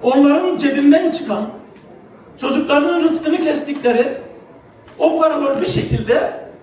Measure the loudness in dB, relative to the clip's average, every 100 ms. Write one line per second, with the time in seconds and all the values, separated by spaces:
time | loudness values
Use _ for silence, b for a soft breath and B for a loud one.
0 | 2 4 4 4 0 -2 -2 2 4 4
1 | 2 -4 -6 -6 -6 -12 -20 -20 -20 -20
2 | -20 -20 -20 -10 -4 -2 2 2 2 2
3 | 0 0 -2 -2 0 -2 -4 -2 0 2
4 | 0 -4 -12 -20 -20 -20 -20 -20 -20 -2
5 | 0 2 0 0 -2 -2 -2 -2 -2 -4
6 | 0 0 -2 -8 -16 -20